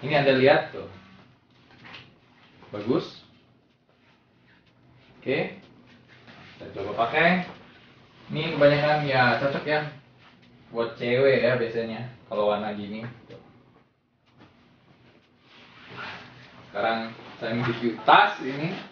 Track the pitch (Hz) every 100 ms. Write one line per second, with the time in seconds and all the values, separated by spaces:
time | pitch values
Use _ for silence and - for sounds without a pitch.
0 | 131 151 135 131 131 151 - - - -
1 | - - - _ _ _ _ - - -
2 | - _ _ _ - - - 104 104 156
3 | 196 - - _ _ _ _ _ _ _
4 | _ _ _ _ _ _ _ _ _ -
5 | - - - 147 180 - - - - -
6 | - - - - - - - - - -
7 | - 147 170 180 180 - - - - -
8 | - - - 147 156 143 143 143 147 151
9 | 143 131 123 117 139 - 147 151 147 -
10 | - _ - - - - - 117 117 -
11 | 120 123 139 123 117 123 113 117 113 113
12 | 120 - - 107 104 104 107 104 101 107
13 | 120 - - - - - _ _ _ _
14 | _ _ _ _ - _ _ _ _ _
15 | _ _ _ _ _ - - - - -
16 | - - - - - - - - 113 113
17 | 113 117 - - 117 120 120 117 120 107
18 | - 170 208 - 131 139 156 190 -